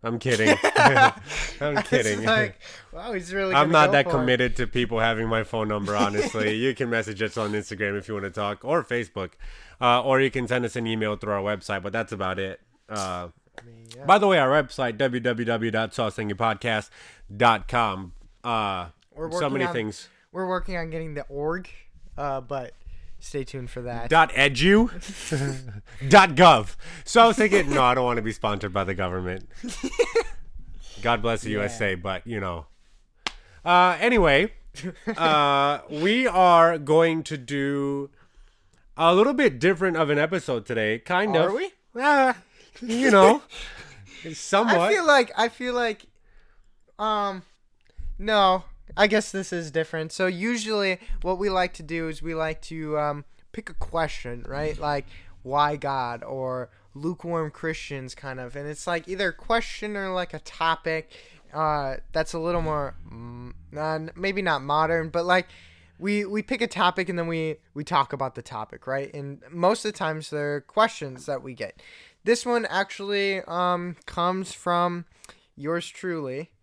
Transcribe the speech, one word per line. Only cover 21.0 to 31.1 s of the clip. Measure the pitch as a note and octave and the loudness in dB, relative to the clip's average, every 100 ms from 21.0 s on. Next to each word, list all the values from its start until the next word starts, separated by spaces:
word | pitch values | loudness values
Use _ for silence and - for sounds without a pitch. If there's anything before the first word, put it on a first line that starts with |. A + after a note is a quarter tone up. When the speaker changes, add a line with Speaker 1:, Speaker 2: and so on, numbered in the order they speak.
| D#3+ | -8
Speaker 2:
the | C#3+ C3+ | -10 -10
org, | C#3+ D3+ E3+ F#3 - - - - - | -6 -4 -4 -6 -18 -20 -20 -16 -8
uh, | C#3+ C3+ | -6 -6
but | B2 C#3 B2 - - - - - | -6 -8 -8 -14 -16 -14 -12 -14
stay | - C#3+ | -10 -8
tuned | C3 C3+ B2 | -8 -10 -10
for | - | -10
that. | A#2+ A#2+ A#2+ | -8 -6 4
Speaker 1:
Dot | D#3+ D#3+ | 6 6
edu? | B2 C#3+ B2+ E3+ G3+ A#3 - - G3+ - D3 C#3 C3 C3 G#2 - - | 6 4 6 6 6 6 -2 -12 -12 -4 -2 -2 -6 -10 -14 -16 -10
<laughs> | C3+ | 6
Dot | G3+ F#3 | 8 8
gov. | C3+ F3 C3 G#2 - - - - | 8 8 8 4 -6 -10 -14 0
So | A#3 | 6
I | A#3 | 6
was | A3 | 6
thinking, | G#3+ G3 D3 | 4 4 4
no, | C#3+ | 4
I | B2+ | 4
don't | B2 | 4
wanna | B2 A#2+ | 2 0
be | A2 | -2
sponsored | G#2+ G#2+ G2+ G#2 | -2 -2 -2 -2
by | F#2+ | -2
the | F#2+ | -2
government. | G2 F#2 F2+ F2+ F2+ - - | -2 -4 -4 -6 -8 -10 -12
Speaker 2:
<laughs> | B3 - - - - A4+ - - - - - - - - | -12 -8 -8 -2 0 0 -2 -6 -10 -12 -12 -14 -14 -6
Speaker 1:
God | A#2 | 0